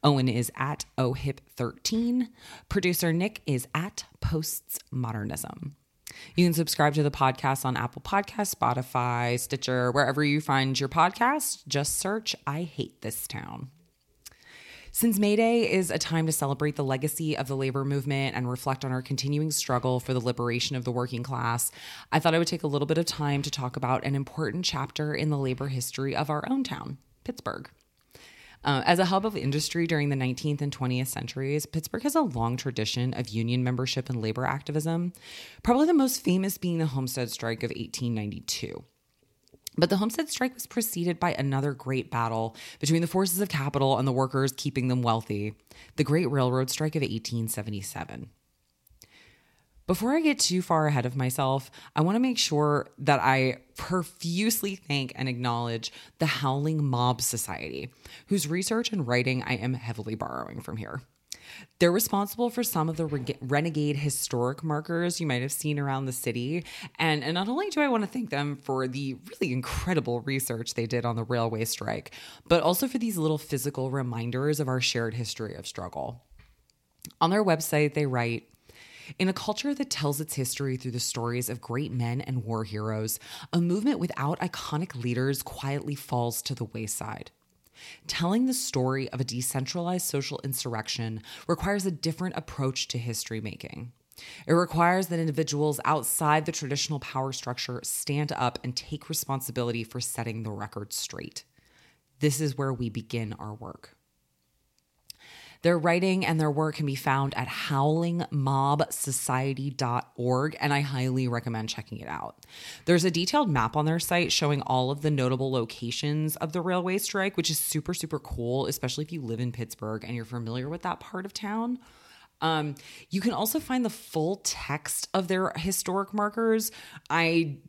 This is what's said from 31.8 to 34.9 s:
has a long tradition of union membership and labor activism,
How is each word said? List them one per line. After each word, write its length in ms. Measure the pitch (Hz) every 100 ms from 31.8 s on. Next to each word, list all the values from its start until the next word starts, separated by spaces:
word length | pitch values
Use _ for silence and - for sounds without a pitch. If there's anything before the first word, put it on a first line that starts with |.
| 156 -
has 140 | 262 302
a 60 |
long 360 | 262 123 117 123
tradition 560 | 135 123 110 - 123
of 160 | - 123
union 340 | 107 117 123
membership 460 | 123 123 131 - 127
and 100 | 123
labor 260 | 110 110 131
activism, 680 | 135 - 151 151